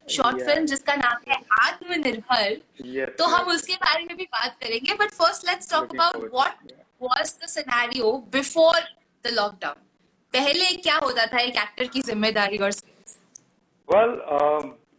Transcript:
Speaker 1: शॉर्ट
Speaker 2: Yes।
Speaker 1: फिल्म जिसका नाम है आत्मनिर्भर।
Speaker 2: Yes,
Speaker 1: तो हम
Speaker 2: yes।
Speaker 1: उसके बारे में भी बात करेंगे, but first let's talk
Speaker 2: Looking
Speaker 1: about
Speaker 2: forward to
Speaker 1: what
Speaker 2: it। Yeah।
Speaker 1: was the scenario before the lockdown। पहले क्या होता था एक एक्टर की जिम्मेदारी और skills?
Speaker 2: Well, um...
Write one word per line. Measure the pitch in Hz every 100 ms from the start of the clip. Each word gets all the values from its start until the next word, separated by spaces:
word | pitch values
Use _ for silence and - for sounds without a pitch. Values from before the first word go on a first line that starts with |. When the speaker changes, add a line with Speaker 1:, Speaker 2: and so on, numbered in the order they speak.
| -
Speaker 1:
शॉर्ट | - 247 254
Speaker 2:
Yes। | 294
Speaker 1:
फिल्म | 302 311
जिसका | 277 -
नाम | 285 254 240 -
है | 269 - -
आत्मनिर्भर। | 262 - 349 349 269 226 - 247 202 220 - -
Speaker 2:
Yes, | 247 262 254 -
Speaker 1:
तो |
हम | 330 349
Speaker 2:
yes। | 359
Speaker 1:
उसके | 330 -
बारे | 370 370 320
में | 339 339
भी |
बात | 370 226 254 -
करेंगे, | 233 226 262
but | 415 415
first | - 339 -
let's | 349 370 -
talk | 320
Speaker 2:
Looking | 320
Speaker 1:
about | 262 339
Speaker 2:
forward | - 220
to | 247
Speaker 1:
what | 277
Speaker 2:
it। | - -
Yeah। | - _ - 254
Speaker 1:
was | 254 320
the | - 339 320
scenario | 269 240 240 262 220 262 226 262
before | 277 330 320 330 - - _ _ 214
the | 226
lockdown। | 208 196 151 143 _ _ _ _ _
पहले | 254 285 330 370 359
क्या | 330 302
होता | 277 240 226
था | 247
एक | 240 240
एक्टर | 214 -
की | 254 262
जिम्मेदारी | 247 214 220 214 202 202
और | 196
skills? | 196 - _ - - _ - _ _ _ _ -
Speaker 2:
Well, | 190 233 240 - 143
um... | 147 151 135 - _